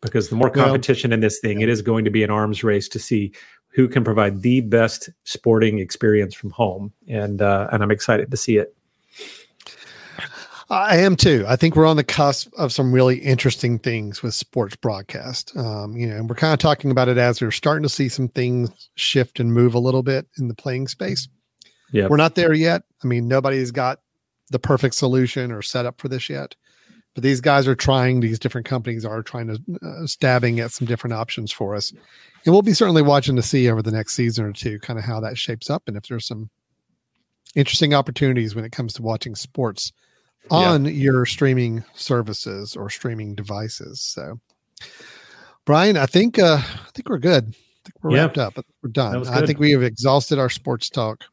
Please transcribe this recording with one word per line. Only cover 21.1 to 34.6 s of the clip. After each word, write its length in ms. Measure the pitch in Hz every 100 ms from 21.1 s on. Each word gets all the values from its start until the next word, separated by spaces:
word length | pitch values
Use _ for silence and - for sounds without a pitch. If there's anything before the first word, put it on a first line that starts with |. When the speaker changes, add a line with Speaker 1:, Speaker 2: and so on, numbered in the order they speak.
| - - _ _ _ - _ _
Speaker 1:
Yeah. 160 | 110 98
Speaker 2:
We're 100 | 147
not 180 | 160 160
there 180 | 170
yet. 300 | 156 160 175 - _
I 60 | 131
mean, 200 | 120 120
nobody's 440 | 131 135 135 127
got 280 | 123 127 139 _ _ _ _ _
the 100 | 127
perfect 360 | - 131 135 -
solution 560 | 135 131 123 - 123
or 100 | 113
setup 400 | 101 127 123 120
for 80 | 135
this 200 | 127 -
yet, 260 | 139 143 - _ _ _ _ _
but 100 | -
these 160 | 123 131
guys 260 | 135 143 135
are 80 | 123
trying, 440 | - 135 127 127
these 200 | 117 110
different 280 | 123 123 113
companies 380 | 127 113 113 110
are 160 | 110
trying 240 | 110 123 113
to, 140 | 110 143 175
uh, 240 | 160 147 160
stabbing 540 | - 135 127 120 117
at 120 | 117
some 160 | - 120
different 260 | 120 123
options 380 | 110 117 - 107
for 240 | - 101 101
us. 160 | -
And 600 | - _ _ _ _ -
we'll 80 | 185
be 120 | 208
certainly 280 | 190 208 165
watching 360 | 143 143 127 127
to 40 |
see 280 | 113 143 123
over 120 | 113
the 100 | 110
next 220 | 110 107
season 300 | - 120 113
or 80 | 107
two, 280 | 104